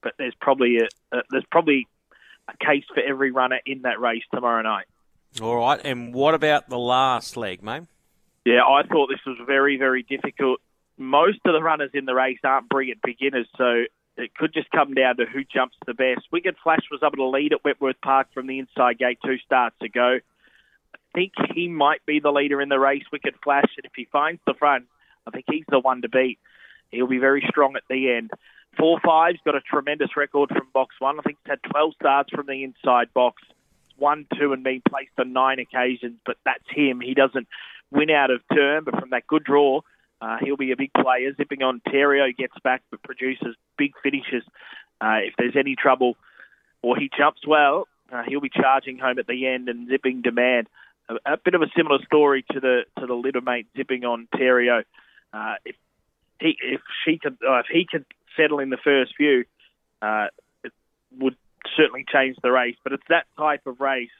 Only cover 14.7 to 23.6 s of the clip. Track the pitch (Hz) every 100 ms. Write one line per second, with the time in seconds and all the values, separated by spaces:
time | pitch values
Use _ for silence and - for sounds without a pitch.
14.7 | 156 143 131 131 123 117 131 135 135 127
15.7 | _ - 117 131 120 - 170 185 170 165
16.7 | 160 - 143 151 143 131 135 147 147 147
17.7 | 135 139 131 139 135 135 - 131 135 131
18.7 | - 123 120 123 123 139 131 - 135 117
19.7 | _ 113 120 123 127 _ _ _ _ _
20.7 | _ _ - _ - 190 - - - 175
21.7 | 165 143 151 - 151 147 143 143 139 139
22.7 | 135 139 139 - 147 143 - - 139